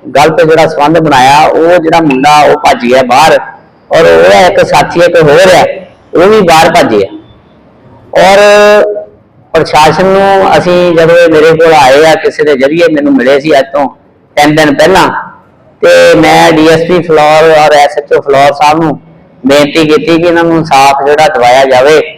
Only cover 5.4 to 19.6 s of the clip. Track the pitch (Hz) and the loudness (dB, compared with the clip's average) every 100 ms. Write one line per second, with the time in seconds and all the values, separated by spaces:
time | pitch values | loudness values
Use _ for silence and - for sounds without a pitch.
5.4 | 185 170 - - - - _ 151 190 220 | 2 2 -2 -6 -16 -20 _ -2 2 2
6.4 | 175 160 165 165 131 107 95 - - - | 2 2 2 0 -2 -2 -4 -10 -20 -20
7.4 | _ _ _ _ - - - - 180 196 | _ _ _ _ -20 -20 -8 -2 0 2
8.4 | 208 208 208 208 - - - _ _ _ | 2 2 2 2 -2 -6 -12 _ _ _
9.4 | _ 160 147 156 156 170 190 196 196 196 | _ -6 -2 0 0 0 0 0 0 0
10.4 | 190 151 175 180 175 165 165 170 170 156 | 0 -2 0 0 0 0 2 2 2 2
11.4 | 156 160 165 156 131 139 160 156 151 - | 2 2 2 2 2 2 2 0 -4 -4
12.4 | 151 135 135 165 170 151 147 135 123 139 | -2 0 -2 0 0 0 -2 0 0 -2
13.4 | 156 143 131 147 139 - _ _ _ - | 0 -2 -2 -4 -6 -8 _ _ _ -2
14.4 | 151 151 151 139 151 185 143 - - - | -2 0 -2 0 0 0 -2 -6 -14 -20
15.4 | _ _ _ _ - - - 160 160 160 | _ _ _ _ 0 2 2 2 2 2
16.4 | 170 156 160 160 165 180 170 156 151 156 | 0 0 0 0 -2 -4 0 0 2 2
17.4 | 160 156 151 147 143 - - 156 143 139 | 2 2 2 2 0 -2 -4 -4 0 0
18.4 | 143 139 147 160 160 127 - - _ - | 0 0 -2 0 -4 -6 -14 -20 _ -10
19.4 | 131 143 | -2 0